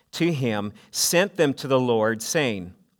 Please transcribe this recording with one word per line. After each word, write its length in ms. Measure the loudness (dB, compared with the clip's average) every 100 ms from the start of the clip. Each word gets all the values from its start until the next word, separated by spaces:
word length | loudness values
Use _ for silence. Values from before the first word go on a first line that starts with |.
| _
to 180 | -4 -2
him, 420 | 0 -2 -2 -4 -10 -12
sent 460 | -4 0 2 2 2
them 180 | 0 0
to 120 | 0
the 120 | 2
Lord, 420 | 2 2 2 0
saying, 520 | -2 -2 -2 -4 -8 -16 _